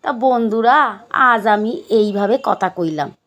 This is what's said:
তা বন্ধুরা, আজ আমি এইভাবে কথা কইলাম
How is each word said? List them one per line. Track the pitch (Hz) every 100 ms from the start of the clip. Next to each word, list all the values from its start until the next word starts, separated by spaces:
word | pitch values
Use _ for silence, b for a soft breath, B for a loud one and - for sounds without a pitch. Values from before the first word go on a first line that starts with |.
তা | -
বন্ধুরা, | 247 262 247 226 220 226 285 262 202 -
আজ | - 254 233 214
আমি | 208 220 - -
এইভাবে | 220 214 202 202 262
কথা | - - 185
কইলাম | 180 165 151 143 -